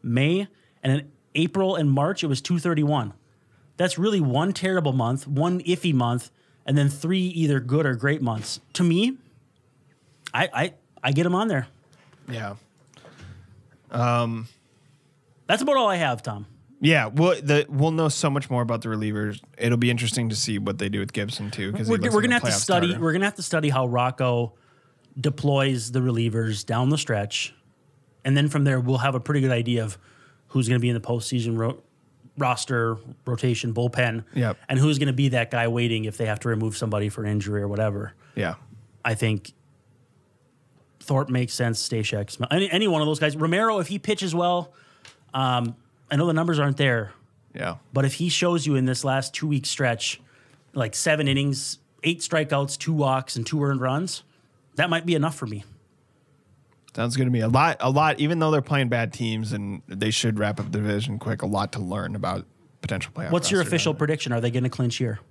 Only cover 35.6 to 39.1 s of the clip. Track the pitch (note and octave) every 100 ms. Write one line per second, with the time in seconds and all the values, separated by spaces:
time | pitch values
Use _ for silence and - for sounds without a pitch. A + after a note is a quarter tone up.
35.6 | A#2 A#2+ A#2+ A2+ A2 - A2 G#2+ A#2+ A2
36.6 | A2 G#2 A2 G#2 G#2 A2 G#2 G#2 G2+ G#2
37.6 | G2+ G2+ A2 G2+ G2+ - - - F2+ -
38.6 | - - - _ A#2